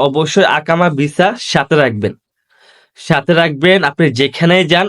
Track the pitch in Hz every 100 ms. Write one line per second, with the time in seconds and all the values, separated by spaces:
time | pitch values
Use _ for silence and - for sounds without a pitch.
0 | 143 143 156 196 185 151 156 165 175 139
1 | 147 - 185 240 - 160 135 160 131 107
2 | 101 - _ _ _ _ _ _ _ _
3 | - 151 139 165 165 143 165 190 147 -
4 | 160 117 139 - 170 185 165 175